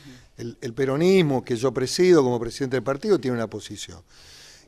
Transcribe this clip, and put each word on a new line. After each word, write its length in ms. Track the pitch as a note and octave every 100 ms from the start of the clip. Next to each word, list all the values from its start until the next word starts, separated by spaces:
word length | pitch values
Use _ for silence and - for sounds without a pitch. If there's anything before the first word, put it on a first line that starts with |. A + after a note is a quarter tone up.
| C#3+ B2 - -
El, 200 | A#2 A#2
el 140 | B2+
peronismo 680 | A2+ C3+ C3+ F3+ F#3+ D#3 C3
que 120 | - A#2+
yo 180 | C3
presido 480 | B2 B2+ - F3+ E3+
como 160 | B2+ A#2+
presidente 380 | A#2 - C3+ B2+
del 80 |
partido 340 | C3 C#3 G#3+ F3
tiene 180 | B2+ A#2+
una 120 | A2
posición. 520 | G#2+ - G#2 - E2+ _ - - - - -